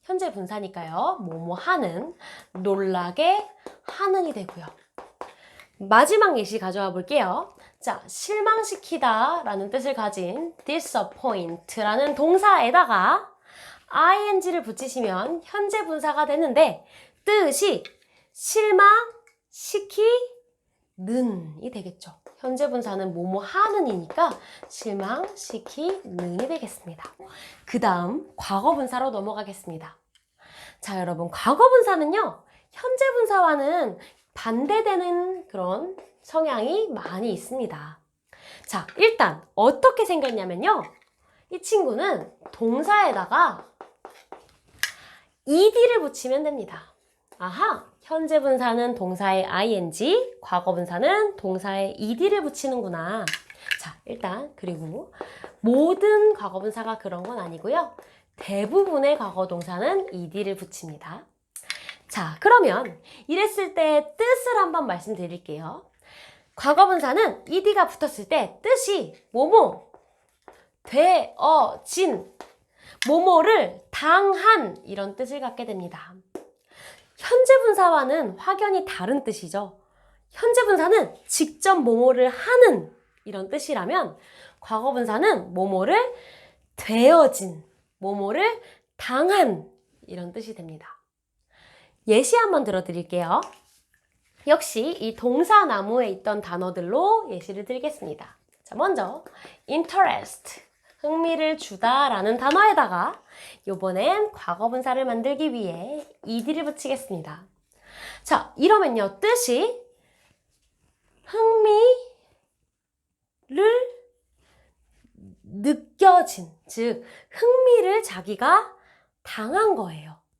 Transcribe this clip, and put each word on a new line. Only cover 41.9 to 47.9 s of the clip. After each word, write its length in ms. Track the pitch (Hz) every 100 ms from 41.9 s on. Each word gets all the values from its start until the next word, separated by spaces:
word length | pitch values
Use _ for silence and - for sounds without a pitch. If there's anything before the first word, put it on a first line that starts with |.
| 220 381 247 - _ -
동사에다가 1120 | - 226 254 339 415 359 196 - 285 330 190 - _ - _ - - _ - _ _ _ _ - - - - _ _ -
이디를 540 | 311 415 453 480 453
붙이면 420 | 302 - 254 269
됩니다. 520 | 302 277 190 - - _ _ _ _ _
아하, 480 | 180 190 427 - -